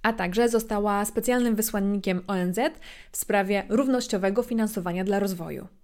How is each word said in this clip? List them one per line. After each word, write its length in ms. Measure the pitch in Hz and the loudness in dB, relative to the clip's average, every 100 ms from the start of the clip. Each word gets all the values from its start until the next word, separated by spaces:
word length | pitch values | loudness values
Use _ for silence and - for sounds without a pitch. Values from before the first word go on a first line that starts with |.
a 100 | 220 | 0
także 360 | 226 180 202 240 | -2 -2 2 4
została 560 | 233 220 208 208 202 | 2 0 0 0 0
specjalnym 500 | 214 - 240 247 240 | 0 -2 2 2 2
wysłannikiem 680 | 214 214 208 196 202 196 180 180 | 2 0 0 0 0 0 -2 -2
O 60 | |
N 220 | 190 180 | 0 0
Z 260 | 180 294 - - - - | 2 0 -2 -18 -20 -12
w 40 | - | -10
sprawie 480 | - 208 190 202 - | 0 2 2 0 2
równościowego 760 | 226 269 254 247 202 196 208 | 2 2 0 0 0 2 0
finansowania 640 | 240 226 214 214 175 180 | 0 -2 0 -2 -4 -2
dla 140 | 190 202 | 0 0
rozwoju. 480 | 202 175 165 139 185 - | 0 -4 -8 -10 -12 -20